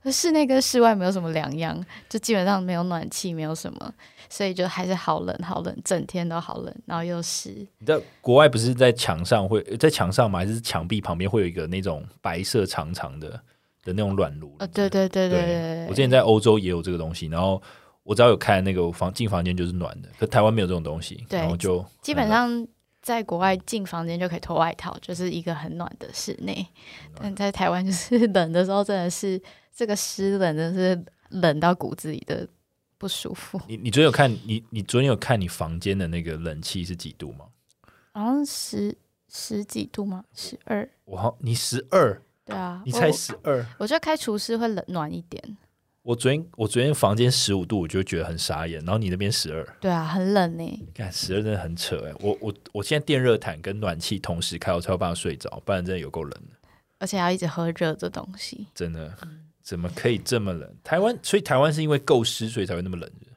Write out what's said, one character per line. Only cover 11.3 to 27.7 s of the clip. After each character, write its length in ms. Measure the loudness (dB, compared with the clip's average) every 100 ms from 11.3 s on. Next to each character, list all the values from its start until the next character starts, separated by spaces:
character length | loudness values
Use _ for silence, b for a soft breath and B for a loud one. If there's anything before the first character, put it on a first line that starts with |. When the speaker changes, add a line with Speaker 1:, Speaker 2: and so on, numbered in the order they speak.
| 2
Speaker 2:
有 60 | 0
一 20 |
个 160 | -2 -4
那 160 | -2
种 240 | -2 -4 -8 -8
白 220 | -6 -4
色 200 | 0 0
长 300 | 0 -2 -6
长 240 | -6 -8 -10
的， 120 | -12 -14 _ _ _ _
的 100 | -6
那 40 | -2
种 180 | 0
暖 180 | 2 0 -2
炉？ 160 | -14 -10
Speaker 1:
哦， 60 | -6
对， 200 | 0 0
对， 200 | 2 2
对， 200 | 2 2
对， 120 | 2
Speaker 2:
对。 60 | 2
Speaker 1:
对， 140 | 0
对。 260 | -2 -6 -4
Speaker 2:
我 20 |
之 80 | 2
前 120 | 6
在 120 | 6
欧 180 | 8 6
洲 220 | 8 6
也 100 | 4
有 100 | -2
这 120 | -2
个 40 | -4
东 160 | -4
西， 140 | -6 -4
然 140 | 0
后 200 | 0 0 B B B B
我 100 | -4
只 80 | 8
要 60 | 8
有 80 | 8
开 240 | 6 4
那 120 | 4
个， 140 | 2 0
我 60 |
房-， 180 | 0 -4
进 160 | -2 0
房 160 | 0
间 120 | 0 0
就 100 | -2
是 60 |
暖 180 | -2 -6 -8
的， 80 | -16 -4
可 80 | 2
台 120 | 6
湾 140 | 6
没 60 | 4
有 60 | 2
这 40 |
种 80 | 0
东 220 | -2 -6
西， 240 | -8 -12 -6
Speaker 1:
对， 120 | -2
Speaker 2:
然 100 | -2
后 60 | -2
就 220 | 0 0
很 40 |
冷。 80 | -2 _
Speaker 1:
基 120 | -4
本 140 | 0 4
上 360 | 4 2 -2 -6 _ _ _
在 180 | -4 -4
国 160 | -2 0
外 180 | 2 2
进 280 | -2 -6
房 220 | -4 -6 -4
间 100 | -2
就 120 | -2
可 80 | -4
以 20 |
脱 180 | -2 0
外 160 | 2
套， 220 | 0 -10 -10
就 100 | -10
是 160 | -6 -4
一 140 | -4
个 100 | -4
很 240 | -6 -6 -8
暖 160 | -10 -12
的 100 | -12
室 200 | -10 -8 -8
内。 140 | -8 -8 -8 B B B B
Speaker 2:
很 0 |
暖。 80 | -10
Speaker 1:
但 100 | -8
在 160 | -2 -2
台 180 | 2
湾 160 | 0